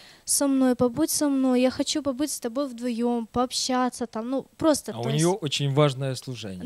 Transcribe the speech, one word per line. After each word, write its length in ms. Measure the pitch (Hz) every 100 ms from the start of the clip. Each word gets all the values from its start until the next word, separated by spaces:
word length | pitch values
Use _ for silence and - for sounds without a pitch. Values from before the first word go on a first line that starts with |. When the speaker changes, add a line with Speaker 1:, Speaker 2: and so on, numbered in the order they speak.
| - - -
Speaker 1:
со 220 | - 285
мной, 280 | 269 254 247
побудь 340 | 247 240 320
со 180 | - 294
мной, 340 | 269 262 247
я 100 | 254
хочу 320 | - 277 311
побыть 280 | 277 254 294
с 80 | -
тобой 280 | 240 226 285
вдвоем, 600 | 233 247 226 240 240 226
пообщаться 760 | 240 247 - - 254 254 - 240
там», 240 | 220 233
ну, 160 | 269 - -
просто, 340 | 320 285 -
Speaker 2:
А 100 | 117
Speaker 1:
то 80 | 120
Speaker 2:
у 20 |
Speaker 1:
есть 60 | 147 165
Speaker 2:
нее 80 |
очень 400 | 190 151 - 143
важное 420 | 135 147 127 135 127
служение. 480 | - 120 104 95